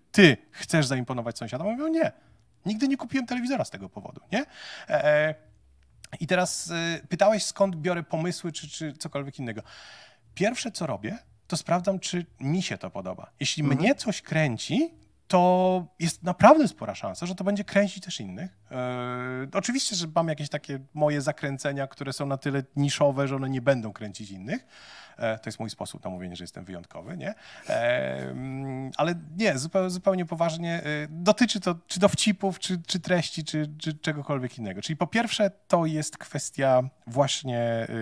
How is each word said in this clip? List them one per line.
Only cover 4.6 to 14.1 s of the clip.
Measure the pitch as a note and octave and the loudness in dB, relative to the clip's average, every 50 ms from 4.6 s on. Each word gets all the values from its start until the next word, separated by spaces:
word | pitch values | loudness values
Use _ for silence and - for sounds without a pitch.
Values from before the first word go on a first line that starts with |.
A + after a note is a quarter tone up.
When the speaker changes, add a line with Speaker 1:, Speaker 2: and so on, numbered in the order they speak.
| - - - - - - | -16 -16 -16 -14 -4 0
Speaker 1:
E, | D#3 D3 C#3+ | 0 4 4
e, | D3+ D3+ D3+ D3+ D#3 D#3 - - - _ _ _ _ _ _ _ _ _ _ - - - - | 6 6 6 4 2 -2 -4 -12 -20 _ _ _ _ _ _ _ _ _ _ -20 -16 -10 -6
i | E3 | -2
teraz, | C#3+ F#3 F3+ F3+ F3 - - - E3+ | 0 2 2 2 0 -2 -6 -6 -6
e, | E3+ E3 E3 E3+ E3 D3 - - | -4 -4 -4 -4 -4 -6 -6 -4
pytałeś, | F3+ D#3 G3 G#3 A3 G3+ - | 2 4 6 6 6 4 0
skąd | - - - G3+ G3 F3+ | -2 0 2 2 2 2
biorę | D#3 D3 F3+ F3 E3+ | 0 -2 -2 -2 -2
pomysły, | D#3+ - - D#3+ D#3+ F3+ E3+ - - E3+ | -2 -4 -2 -2 -2 -2 -2 -4 -6 -8
czy, | D3+ - - D3 | -8 -8 -10 -12
czy | - - D#3 D3+ | -10 -8 -8 -8
cokolwiek | C3+ - - - - C#3+ C#3 C#3 - - | -8 -8 -10 -8 -6 -6 -8 -8 -8 -8
innego. | C3+ A#2 G#2+ A2 - - - - - - - - - - _ _ _ _ - | -8 -6 -8 -8 -10 -14 -16 -20 -20 -20 -20 -20 -20 -20 _ _ _ _ -4
Pierwsze, | - F3+ G#3+ B3 - - B3 | 0 0 0 0 -2 -6 -8
co | - - - | -6 -6 -4
robię, | D#3 A2+ F#2+ G2+ A2+ G3 A#3+ - _ _ _ _ | -4 -4 -4 -6 -8 -8 -10 -12 _ _ _ _
to | - - | -8 -6
sprawdzam, | - - - E3+ F3+ F3 G3 F#3+ F3+ | -6 0 0 0 2 2 0 0 0
czy | - - - F3 E3+ - _ - | -2 -4 -4 -4 -4 -6 _ -6
mi | B2+ C#3 D#3+ F#3+ | -2 0 0 0
się | F3+ - A2 - | 0 -2 -4 -6
to | - F2+ | -8 -8
podoba. | - G2 F2+ F#2 F#2 - - - _ - | -8 -8 -8 -8 -8 -10 -12 -16 _ -6
Jeśli | C#3+ - - D#3+ | -4 -4 -2 0
Speaker 2:
Mhm. | D3 C#3 D3 C3+ | 2 2 4 4
Speaker 1:
mnie | E3+ A3+ C#4+ | 4 4 4
coś | - - A3+ | 2 0 -4